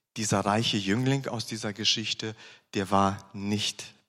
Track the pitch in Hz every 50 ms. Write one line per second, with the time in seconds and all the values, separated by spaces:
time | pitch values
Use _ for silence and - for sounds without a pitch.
0 | _ _ - 117 107 - 110 98 98 101 101 110 117 - - 104 98 98 101 123
1 | 127 131 139 139 131 - 123 110 - - 120 107 - 107 98 107 104 - - 117
2 | 107 - - - 113 110 107 - - - - - _ _ - 104 95 92 101 98
3 | 98 95 98 - - - - 101 98 101 107 101 101 - - - - - - _
4 | _